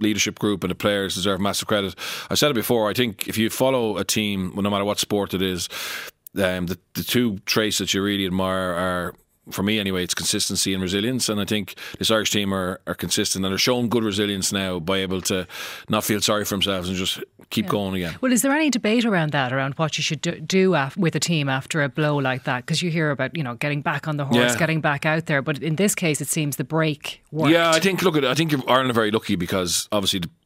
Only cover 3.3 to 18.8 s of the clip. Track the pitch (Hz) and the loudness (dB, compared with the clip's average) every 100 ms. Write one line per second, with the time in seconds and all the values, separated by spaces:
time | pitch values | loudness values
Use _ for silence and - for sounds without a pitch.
3.3 | 101 110 - 131 131 113 92 98 113 104 | 0 0 2 2 2 0 -2 -2 0 0
4.3 | 98 90 101 101 101 101 101 - 101 98 | -2 -4 -2 0 0 0 -2 0 0 0
5.3 | 92 95 90 - - - - - - - | 0 0 -2 -6 -8 -10 -10 -12 -16 -10
6.3 | - 92 92 87 92 _ - 85 123 120 | -2 0 0 -2 -6 _ -8 -2 2 2
7.3 | 95 - 117 107 - 95 101 101 101 95 | -2 -2 0 0 0 0 0 2 0 0
8.3 | 95 95 95 92 87 92 90 87 - _ | 0 0 0 -2 -2 -2 -2 -4 -8 _
9.3 | _ - - 98 110 98 92 90 - 82 | _ -10 -2 0 2 0 0 -2 -2 -2
10.3 | 107 - 98 101 95 92 98 113 127 - | -2 -2 -2 0 0 0 0 0 0 -2
11.3 | 104 95 107 92 - - - 92 110 98 | -2 0 -2 -4 -10 -14 -4 0 2 2
12.3 | 110 98 95 90 95 - 90 85 - 101 | 0 0 0 -2 -4 -6 -6 -2 0 0
13.3 | 92 95 95 - 123 117 117 110 98 104 | -2 -2 0 2 2 2 2 0 0 0
14.3 | 98 - 101 95 90 82 95 95 92 - | 0 -2 -2 -2 -2 -2 0 0 -2 0
15.3 | 95 87 - - - - 107 - 107 104 | -2 -2 -10 -12 -12 -2 0 0 0 2
16.3 | 104 101 98 95 95 87 92 92 - - | 0 0 -2 0 -2 -2 -2 -2 -4 -8
17.3 | - - - 107 104 95 95 85 - 254 | -18 -6 -2 0 0 -2 -2 -4 -2 0
18.3 | 247 269 294 311 226 | 2 2 2 2 0